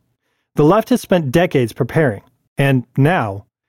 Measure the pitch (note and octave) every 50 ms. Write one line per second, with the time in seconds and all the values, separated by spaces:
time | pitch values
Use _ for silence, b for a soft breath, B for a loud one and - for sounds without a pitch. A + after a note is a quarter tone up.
0 | _ _ _ _ _ _ _ _ _ _ - - D3 D#3 G3 A3 - - B3+ -
1 | - - G3 F3 D3+ B2+ A#2 E3 F#3 F3+ - C3+ A#2+ A2 - - B2+ - - D#3+
2 | D3+ B2 G2+ - - _ _ _ _ _ _ - C#3 C#3 C3+ B2 - _ - C3+
3 | C#3 E3 F#3 D#3+ A#2 G2+ G2 G2+ - _ _ _ _